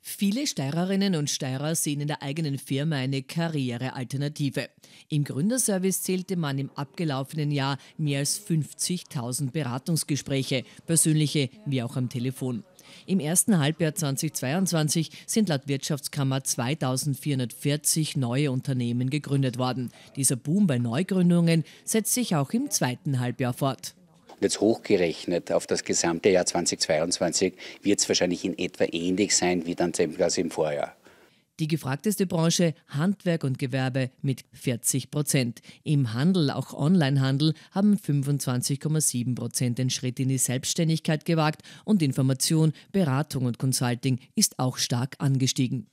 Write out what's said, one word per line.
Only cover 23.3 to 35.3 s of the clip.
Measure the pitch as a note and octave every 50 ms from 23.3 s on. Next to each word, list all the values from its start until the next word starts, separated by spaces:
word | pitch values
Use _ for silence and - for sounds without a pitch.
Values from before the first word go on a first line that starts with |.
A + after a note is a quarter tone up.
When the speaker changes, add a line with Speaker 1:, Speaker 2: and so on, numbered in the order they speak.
| A#2+ - C3 B2 B2
Speaker 1:
fort. | - D3 C3+ C3 - - - - _ _ _ _ - _ _
Speaker 2:
Und | - - G#2
jetzt | G2 - -
hochgerechnet | - G#2+ A2+ - - - G#2+ F#2 F2+ E2+ D2+ - - - F2+ E2+ - - E2+
auf | - -
das | - F#2+ F2 -
gesamte | - F#2+ - - F2 E2 E2 - G#2+
Jahr | F#2+ F2+ F2
zwanzig | - - F2 E2+ - - -
zweiundzwanzig | - - E2 D2+ D#2 E2+ F2 - F#2+ E2+ D2 - G2 F#2 - - - - - - -
wird's | G2 G2+ - - -
wahrscheinlich | G2+ - F#2+ F2+ F2+ E2 -
in | F#2+ E2+ -
etwa | F#2 F2 - - G2+ -
ähnlich | - E2+ E2 F2+ F#2 F#2 G#2 F#2+ -
sein | - - F2+ F2+ F2+ D#2+
wie | E2+ F2
dann | - F2 F2 E2
quasi | - F2+ D#2+ D#2 F2 F#2 E2+ D#2+ -
im | F2+ D#2+
Vorjahr. | - - D#2+ D2+ D2 C#2+ C#2+ - - _ _ - - _ - _ _ _ _ _ _ -
Speaker 1:
Die | D#3+ D3+
gefragteste | E3 D3+ - C3+ C3 D3+ - G#3+ G3 - G3
Branche | F3 F#3 E3+ D#3+ E3+ E3+ - F3+ E3 D3 - _ _
Handwerk | - C#3 D#3 F#3+ G3+ _ - F3+ E3+ E3 -
und | C#3 C3 B2
Gewerbe | C#3+ C3 B2+ C3+ C3 C3 B2 C3+ C3 B2+ _ _ -
mit | C#3 C3 - - _
vierzig | - - - C3+ B2 A2+ - - - C3+ - -
Prozent. | - D3 D3+ -